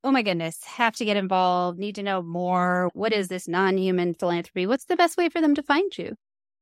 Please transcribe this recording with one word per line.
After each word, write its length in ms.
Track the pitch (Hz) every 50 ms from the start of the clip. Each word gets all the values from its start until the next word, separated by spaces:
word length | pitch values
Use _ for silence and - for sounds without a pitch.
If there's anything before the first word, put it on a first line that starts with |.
| -
"Oh 80 | 269
my 100 | 269 254
goodness, 400 | 220 202 180 165 165 165 - - -
have 320 | - - - 240 226 220
to 80 | - 233
get 100 | 214 202
involved, 640 | 202 190 185 190 185 185 180 180 180 180 180 175 175
need 160 | 196 208 196
to 80 | 208 202
know 180 | 202 190 185
more. 680 | 175 170 165 175 180 180 185 180 180 180 180 180 180 175 _
What 200 | 180 202 226 220
is 160 | 208 196 180
this 180 | 185 180 -
non-human 680 | - 170 180 196 190 190 190 185 190 185 180 175 180 170
philanthropy?" 520 | - 196 175 175 170 175 - _ 185 180
What's 180 | 196 254 277 -
the 120 | _ 359
best 200 | 339 349 330 -
way 120 | - 349 330
for 100 | - 339
them 160 | 320 302 285
to 80 | 302 294
find 340 | - 285 311 392 392 -
you? 180 | - 170 - 214 _ _ _ _ _ _ _ _ _